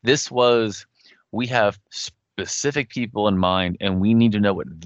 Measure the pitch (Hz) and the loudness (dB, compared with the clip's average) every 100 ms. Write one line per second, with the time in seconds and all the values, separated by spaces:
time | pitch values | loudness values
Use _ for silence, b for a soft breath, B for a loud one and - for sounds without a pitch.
0 | 113 143 - 123 123 120 110 98 - b | 0 0 0 0 2 4 0 -4 -14 b
1 | b b _ 104 120 123 104 95 _ - | b b _ -8 -2 0 0 -2 _ -14
2 | - - _ - 92 - 143 143 127 - | -14 -16 _ -12 -10 -6 -4 -4 -4 -6
3 | 117 110 104 95 92 92 90 87 98 92 | -6 -2 0 2 2 0 -2 -2 -2 0
4 | 101 113 117 104 104 92 - 80 | 2 4 4 4 2 0 -4 -14